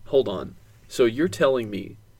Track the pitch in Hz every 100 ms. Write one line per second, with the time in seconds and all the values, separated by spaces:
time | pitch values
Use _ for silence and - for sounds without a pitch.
0 | - 139 110 92 - - - - - -
1 | 117 120 180 - 143 131 110 98 - -
2 | - -